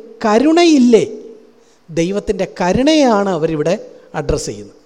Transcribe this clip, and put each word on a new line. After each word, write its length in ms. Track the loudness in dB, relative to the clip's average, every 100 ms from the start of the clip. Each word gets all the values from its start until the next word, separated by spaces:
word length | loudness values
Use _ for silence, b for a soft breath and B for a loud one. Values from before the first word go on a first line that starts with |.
| -8 -6 0
കരുണയില്ലേ? 800 | 2 2 4 4 4 4 4 2 -6 -16 -20 -20 b b b -8
ദൈവത്തിൻ്റെ 580 | -4 -4 -4 -4 -4 -6 -4
കരുണയാണ് 680 | -2 0 2 2 4 2 0
അവരിവിടെ 460 | -2 -2 -2 -2 -4 -6 B B -8
അഡ്രസ്സ് 300 | -4 -4 -6
ചെയ്യുന്നത്. 300 | -12 -16 -20